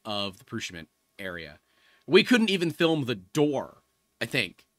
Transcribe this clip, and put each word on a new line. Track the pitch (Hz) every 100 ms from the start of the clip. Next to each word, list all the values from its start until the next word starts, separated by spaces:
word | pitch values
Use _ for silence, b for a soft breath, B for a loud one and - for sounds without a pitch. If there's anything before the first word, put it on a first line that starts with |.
| 113
of | 104 101 95
the | -
Prushment | 117 - 87 78 _ _ -
area. | 95 87 78 76 b b b b b
We | 180
couldn't | - 247 214
even | 196 170
film | - 165 156
the | 123 107
door, | 90 151 147 131 85 - _ _ _ -
I | 117
think. | 139 92 - _